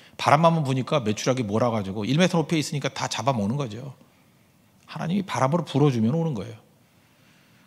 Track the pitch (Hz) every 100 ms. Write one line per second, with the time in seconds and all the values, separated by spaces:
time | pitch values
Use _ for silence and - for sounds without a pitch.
0 | - - - 143 165 165 135 131 120 151
1 | 107 104 - 127 104 107 123 113 95 104
2 | 107 147 180 175 151 165 139 143 135 -
3 | 131 - 117 123 101 143 131 107 139 -
4 | - _ _ _ _ _ _ _ - 156
5 | 156 196 185 120 131 170 160 135 147 120
6 | 110 165 165 117 113 113 - _ _ _
7 | _ _ _ _ _ _